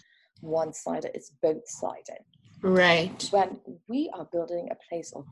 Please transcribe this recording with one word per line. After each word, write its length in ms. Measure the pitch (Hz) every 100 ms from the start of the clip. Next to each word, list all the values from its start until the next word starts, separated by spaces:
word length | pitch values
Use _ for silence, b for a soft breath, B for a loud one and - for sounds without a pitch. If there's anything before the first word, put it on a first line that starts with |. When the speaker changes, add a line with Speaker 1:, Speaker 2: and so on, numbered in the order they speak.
| _ _ _ _
Speaker 1:
one-sided, 680 | 160 160 160 151 - 165 - -
it's 160 | - _
both-sided. 800 | 165 160 - - - - - - - _ _ -
Speaker 2:
Right. 680 | 190 185 180 165 185 - -
Speaker 1:
When 280 | 202 185 - - 175 -
we 240 | 254 320
are 140 | - 156
building 380 | 170 170 175 170
a 40 | - -
place 240 | 170 160
of 120 | - 143